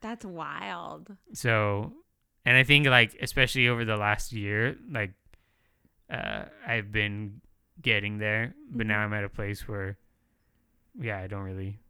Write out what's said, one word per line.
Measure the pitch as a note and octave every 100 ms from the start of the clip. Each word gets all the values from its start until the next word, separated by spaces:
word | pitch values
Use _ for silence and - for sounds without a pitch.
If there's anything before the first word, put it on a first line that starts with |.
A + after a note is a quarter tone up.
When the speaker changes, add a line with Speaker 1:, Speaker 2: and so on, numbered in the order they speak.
Speaker 1:
That's | A3 A#3
wild. | G3+ E3+ D3 D3+ G3 F3 E3+ D#3 F3+ G3 _
Speaker 2:
So, | - B2 A2 G#2 G2+ - C#4+ _ _ _ _
and | - B2+
I |
think, | C3 C#3+ C#3
like, | B2+ A2+ -
especially | C3 - B2+ C3 B2
over | A#2
the | A2+ G#2+
last | G#2 G#2 -
year, | A2 G2+ G#2 A#2+ - -
like, | C3 G2+ - _ _ _ _ _ _ _ _ -
uh, | - - G#1 - - -
I've | A#2 G2+
been | G#2+ G#2 G2+ G#2 G#2 - _ _ -
getting | C3 G#2+ G2+ G#2
there, | G#2+ G#2+ A#2+ C#4+ C#4+
but | B2 A2
now | G#2
Speaker 1:
Mm-hmm. | G#2
Speaker 2:
I'm | G#2
at |
a | G2+
place | - G2+ G2+ -
where, | G#2 F#2+ G2 _ _ _ _ _ _ _ _ _ B3
yeah, | A#2 G2
I | F#2
don't | G2+
really | F#2+ F#2+ F#2+ G2+